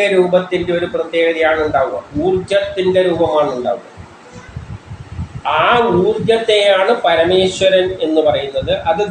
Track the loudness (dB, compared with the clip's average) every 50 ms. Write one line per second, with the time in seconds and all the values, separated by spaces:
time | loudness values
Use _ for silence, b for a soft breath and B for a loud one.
0 | 0 2 2 2 2 4 2 0 0 0 -2 -4 -2 -2 -2 -2 -2 -4 -4 -4
1 | -4 -2 0 0 0 2 2 2 2 2 2 2 0 0 0 0 0 0 -2 -6
2 | -10 -8 -6 -2 0 0 0 0 0 0 0 0 0 0 -4 -2 0 2 2 2
3 | 2 2 2 0 0 0 2 0 0 0 -2 -4 -4 -4 -4 -4 -6 -14 -20 -20
4 | -20 -20 -20 -20 -20 -20 -20 -20 -20 -16 -16 -16 -14 -14 -16 -16 -16 -16 -18 -16
5 | -16 -14 -12 -10 -10 -10 -10 -8 -4 -2 0 2 2 2 2 2 2 2 2 2
6 | 2 0 0 0 0 0 0 0 2 2 2 2 4 4 4 4 2 2 0 0
7 | 0 0 2 2 2 2 2 2 2 0 0 0 2 2 4 4 2 0 -2 -4
8 | -4 0 0 2 2 2 0 0 -4 -6 -6 -6 -4 -2 -4 -2 -2 -2 -2 0
9 | -2 -2